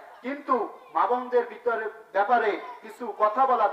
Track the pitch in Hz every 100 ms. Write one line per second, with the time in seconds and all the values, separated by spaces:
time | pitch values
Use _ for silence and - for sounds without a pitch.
0 | - - 247 285 285 247 202 - - 160
1 | 190 247 247 240 - 214 240 226 214 -
2 | - 190 208 240 202 170 - - 220 -
3 | 240 202 214 233 262 247 202